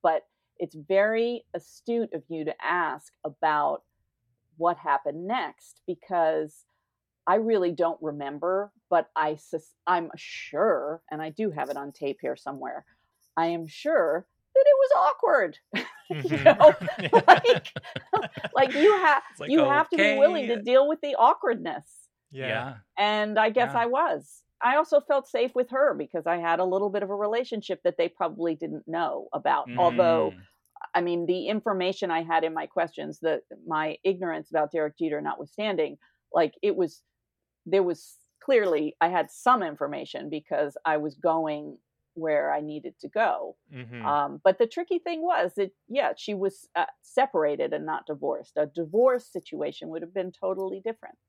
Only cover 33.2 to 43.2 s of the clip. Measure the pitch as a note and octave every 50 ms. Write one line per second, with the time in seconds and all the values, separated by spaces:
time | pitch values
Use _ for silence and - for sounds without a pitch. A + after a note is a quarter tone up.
33.2 | - D#3+ D3+ - _ _ - - - E3+ D#3+ D#3 D#3 D#3 D3+ - - F#3 G3 F3+
34.2 | F#3 E3 D#3+ D#3 D#3 _ E3 D#3 D3+ D3 - E3 D#3 D3+ - _ E3+ D#3+ D3 D3
35.2 | D3+ D3 - - D3 D3+ _ - G#3+ G#3+ G3 E3 D#3 C#3+ D3 _ _ _ _ _
36.2 | _ _ - E3+ E3 D3+ _ _ - G#3 - - F3+ D#3 - - _ _ _ _
37.2 | _ _ _ _ _ _ _ _ _ E3 F3+ G3 F#3 F3 E3+ - - - - _
38.2 | _ _ _ _ - - C4+ A#3 G#3 F#3 D#3+ D3 D3+ D3+ - _ E3+ E3+ F#3 E3+
39.2 | D3+ - - - - B3+ B3+ A#3 F#3 E4 D3+ - D3 C#3+ D3 C#3 C3+ - - C#3
40.2 | C#3+ D3+ D#3 D3+ D3+ _ D#3 C#3+ D3+ C#3+ - - _ D#3+ D#3 D3+ D3+ D#3 C#3 -
41.2 | - E3+ D#3+ E3 D#3+ D#3 D3+ D3 D3 D3+ C3+ _ _ _ _ _ _ _ _ E3+
42.2 | D#3+ D#3+ D3+ D3 C#3+ D3+ D3+ D3+ D3+ D3+ D3+ D3+ C#3+ C3+ - _ - D3 _ G#3+